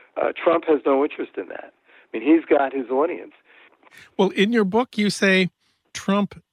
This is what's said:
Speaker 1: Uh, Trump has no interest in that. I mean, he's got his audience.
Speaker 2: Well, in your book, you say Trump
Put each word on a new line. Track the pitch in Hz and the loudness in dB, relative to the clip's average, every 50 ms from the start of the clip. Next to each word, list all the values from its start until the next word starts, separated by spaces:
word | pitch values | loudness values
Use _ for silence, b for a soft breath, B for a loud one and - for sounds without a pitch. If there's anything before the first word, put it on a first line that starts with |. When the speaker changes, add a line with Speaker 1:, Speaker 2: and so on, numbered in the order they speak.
| B B B - | B B B -4
Speaker 1:
Uh, | - - - | -4 -4 -4
Trump | - - 175 165 170 165 | -2 0 0 0 2 2
has | - 156 139 - | 0 0 0 2
no | 151 139 135 139 | 0 2 2 0
interest | 151 - - - - - | -2 -4 -8 -10 -10 -10
in | - 92 - | -12 -12 -12
that. | - - - - - _ b b b b b b - | -12 -14 -16 -16 -20 _ b b b b b b -10
I | 117 | -4
mean, | 110 | 2
he's | 135 160 165 147 | 4 4 4 4
got | - 156 143 139 135 135 | 2 2 2 2 0 -2
his | 139 127 110 | -6 -6 -2
audience. | 131 131 147 175 170 87 98 104 - _ b b b b b b b _ B B B B B B B | 0 0 0 0 -2 -8 -12 -16 -20 _ b b b b b b b _ B B B B B B B
Speaker 2:
Well, | - 196 185 | 0 0 0
in | - - 190 208 240 | 2 0 0 2 2
your | 233 208 | 2 0
book, | 190 185 226 254 - - - | 2 0 0 -2 -2 -2 -2
you | 208 202 | -2 -2
say | - - - 196 190 185 185 170 - _ _ _ _ _ _ _ - | 0 0 2 2 2 2 2 0 -4 _ _ _ _ _ _ _ -18
Trump | - - - 196 202 202 - - - - _ | -8 -4 -2 0 0 0 -2 -6 -14 -20 _